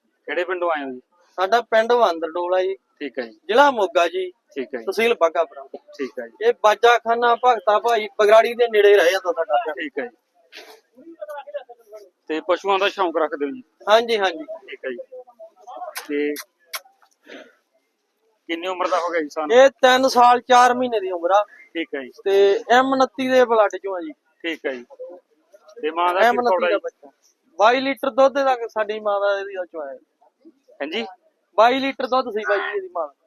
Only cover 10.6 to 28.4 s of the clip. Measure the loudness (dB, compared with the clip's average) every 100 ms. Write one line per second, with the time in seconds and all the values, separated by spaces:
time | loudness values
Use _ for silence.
10.6 | -20 -20 _ -20 -20 -18 -14 -14 -12 -14
11.6 | -14 -20 _ -20 -20 _ -10 -6 -2 -2
12.6 | 0 0 -2 -2 -2 -2 -4 -4 -8 -8
13.6 | -18 _ 0 2 2 0 -2 -4 -12 -16
14.6 | -18 -14 -12 -12 -14 -20 -20 -20 -20 _
15.6 | -20 -16 -14 -14 -6 -4 -4 -6 -12 _
16.6 | _ -20 -20 _ _ _ -20 -20 -20 _
17.6 | _ _ _ _ _ _ _ _ -10 -8
18.6 | -8 -6 -2 -2 -2 -4 -6 -8 2 6
19.6 | 6 4 2 4 2 4 4 4 4 6
20.6 | 6 2 -2 -4 -4 -4 2 2 0 -8
21.6 | _ -8 -8 -8 -10 -8 0 4 4 2
22.6 | 2 2 4 0 0 -2 2 2 4 4
23.6 | 2 -2 -8 -8 -10 -16 _ _ -8 -6
24.6 | -8 -8 -12 -18 -18 -18 _ _ _ _
25.6 | _ -10 -6 -2 0 2 2 2 0 0
26.6 | 0 -2 -4 -14 -20 _ _ _ _ 2
27.6 | 2 4 -2 -4 -2 2 2 2